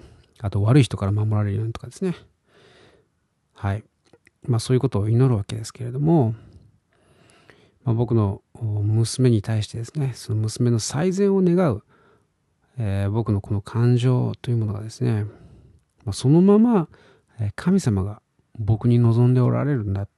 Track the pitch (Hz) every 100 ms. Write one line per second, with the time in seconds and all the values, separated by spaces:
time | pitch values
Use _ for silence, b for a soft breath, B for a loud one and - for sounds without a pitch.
0 | b b b _ 101 101 104 143 120 -
1 | 98 104 107 104 104 101 113 - 113 -
2 | 190 - - _ _ b b b b b
3 | b _ _ _ _ _ 98 101 - _
4 | _ _ _ _ - 113 - 127 131 101
5 | 104 117 131 110 104 110 110 - 120 131
6 | 151 165 113 113 - - _ _ _ b
7 | b b b b b b b b 120 113
8 | 120 117 101 - _ - 110 104 104 110
9 | 113 - 127 110 104 110 104 117 117 151
10 | 135 120 - 107 110 - 120 113 - 139
11 | 185 185 202 196 180 175 170 98 - b
12 | b b b _ _ _ _ - 107 98
13 | 98 110 107 98 - 101 - 113 120 123
14 | 127 123 120 110 - 117 107 101 110 -
15 | 123 110 104 B B B B B _ _
16 | - 95 127 160 190 208 240 214 156 b
17 | b b b - 104 - 175 196 135 98
18 | 98 107 _ _ _ - 104 110 123 120
19 | 120 113 123 127 123 120 135 139 101 98
20 | 101